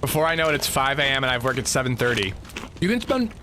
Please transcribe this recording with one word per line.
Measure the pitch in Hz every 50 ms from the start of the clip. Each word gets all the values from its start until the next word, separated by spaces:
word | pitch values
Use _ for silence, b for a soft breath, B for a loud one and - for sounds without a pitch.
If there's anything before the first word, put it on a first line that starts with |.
Before | - 135 - 156 156
I | 160 165
know | 165 160 160
it, | 151
it's | 143 - -
five | - - 135 135 139 143
A | 147
M | 139 135 135 131
and | 131
I've | 127 123 117
worked | 131 127 123
at | 123 -
seven | - 139 131 127 127
thirty. | 117 127 123 120 117 101 95 92 - - - - - - - - -
You | - 175
can | 220 247
spend | 226 - 277 262 247 220 - -